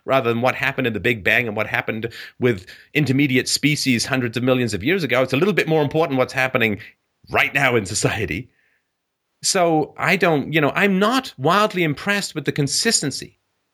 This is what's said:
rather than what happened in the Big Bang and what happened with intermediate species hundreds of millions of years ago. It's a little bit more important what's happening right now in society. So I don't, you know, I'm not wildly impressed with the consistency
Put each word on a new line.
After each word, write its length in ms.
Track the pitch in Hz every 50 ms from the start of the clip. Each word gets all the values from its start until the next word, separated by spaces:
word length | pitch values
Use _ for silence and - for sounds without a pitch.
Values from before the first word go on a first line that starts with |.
| -
rather 240 | - 127 135 123 117
than 120 | 117 117
what 140 | 120 127 120
happened 320 | - 135 131 139 - 131 120
in 60 | 110
the 60 | 101
Big 240 | 90 120 123 110 87
Bang 240 | - 107 117 123 117
and 80 | 104
what 120 | 110 107 -
happened 440 | - 120 - - 113 110 107 113 - - - - - -
with 260 | 120 127 117 90 - - - - - _ -
intermediate 540 | 151 156 131 131 135 143 143 127 127 113 -
species 580 | - - - 147 151 139 - 139 123 113 104
hundreds 300 | - 139 131 123 120 117
of 80 | 127 117
millions 300 | 131 127 127 123 113 104
of 100 | 92 90
years 200 | 131 180 202 165
ago. 180 | 120 120 123
It's 120 | 131 127 -
a 40 | 135
little 160 | 165 202 196
bit 140 | 147 - 156
more 160 | 160 160 151
important 340 | 135 - 156 165 151 139 131
what's 160 | 127 123 -
happening 460 | 135 131 131 - 127 117 110 101 95 - - _ _ _ _ _ _ _ 95
right 240 | 127 - 143 139 -
now 220 | 139 139 131 123
in 100 | 117 101
society. 640 | 90 104 - - 135 - 104 107 90 78 92 123 - _ _ _ _ _ _ _ _ _ _ _ _ _ _ _ _ _ _ -
So 500 | - - 190 175 170 160 156 147 - - -
I 180 | 113 147 180 190
don't, 360 | 196 170 160 143 117 - 147
you 80 | 160
know, 100 | 147 131 -
I'm 240 | 165 185 202 190 185
not 360 | 202 214 247 269 262 - - -
wildly 460 | 131 156 175 202 214 214 208 185 170
impressed 500 | 160 143 - - 202 202 202 190 - -
with 120 | 151 139
the 60 | 143
consistency 840 | 139 - 143 135 - - - 226 220 - - 143 127 - - - _ _ _ _ _ _ _ _